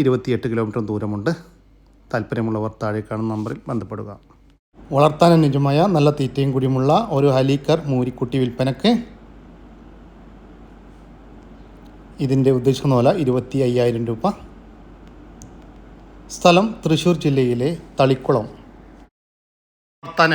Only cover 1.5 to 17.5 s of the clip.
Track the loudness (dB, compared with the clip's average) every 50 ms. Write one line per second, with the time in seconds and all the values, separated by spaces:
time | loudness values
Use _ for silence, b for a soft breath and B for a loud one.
1.5 | -20 _ _ _ _ _ _ _ _ _ _ -8 -6 -6 -6 -4 -4 -4 -4 -4
2.5 | -4 -4 -4 -6 -6 -6 -6 -4 -4 -6 -6 -6 -8 -6 -6 -4 -4 -6 -6 -8
3.5 | -8 -10 -10 -8 -8 -8 -8 -10 -12 -12 -12 -14 -16 -20 _ _ -20 _ _ _
4.5 | _ _ _ _ _ -20 -10 -4 2 4 4 4 4 4 4 6 6 6 4 4
5.5 | 2 2 0 2 2 2 2 2 2 2 2 2 2 0 -2 -4 -2 -2 -2 0
6.5 | 0 0 0 0 0 0 2 2 2 2 0 0 0 2 2 4 4 4 2 2
7.5 | 0 0 0 0 0 0 0 -2 -2 -2 -2 -2 -4 -6 -6 -4 -2 -2 -2 -2
8.5 | -2 -2 -4 -4 -2 0 2 2 2 2 -2 -6 -16 -20 -20 -20 -20 -20 -20 -20
9.5 | -20 -20 -20 -20 -20 -20 -20 -20 -20 -20 -20 -20 -20 -20 -20 -20 -20 -20 -20 -20
10.5 | -20 -20 -20 -20 -20 -20 -20 -20 -20 -20 -20 -20 -20 -20 -20 -20 -20 -20 -20 -20
11.5 | -20 -20 -20 -20 -20 -20 -20 -20 -20 -20 -20 -16 -8 -4 -2 0 2 2 4 4
12.5 | 2 2 2 2 0 2 0 0 2 4 4 2 2 2 0 0 0 -2 -2 -4
13.5 | -2 -2 0 0 2 2 0 0 0 -2 -4 -6 -6 -4 -2 -4 -4 -4 -10 -20
14.5 | -20 -20 -20 -20 -20 -20 -20 -20 -20 -20 -20 -20 -20 -20 -20 -20 -20 -20 -20 -20
15.5 | -20 -20 -20 -20 -20 -20 -20 -20 -20 -20 -20 -20 -20 -20 -20 -18 -6 2 4 4
16.5 | 6 4 4 0 -4 -4 -2 0 0 0 2 0 0 0 0 0 0 2 2 0